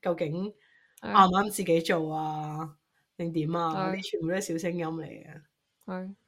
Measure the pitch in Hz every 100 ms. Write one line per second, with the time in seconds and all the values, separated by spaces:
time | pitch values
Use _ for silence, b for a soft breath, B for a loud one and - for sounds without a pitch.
0 | 180 170 160 165 202 b b b b b
1 | - 202 185 185 208 208 175 165 165 175
2 | 156 156 156 156 151 151 160 - _ _
3 | _ - 170 165 156 170 165 190 190 190
4 | 190 - 165 185 196 165 175 175 165 160
5 | 151 - - 156 - _ _ _ - 185
6 | 185 196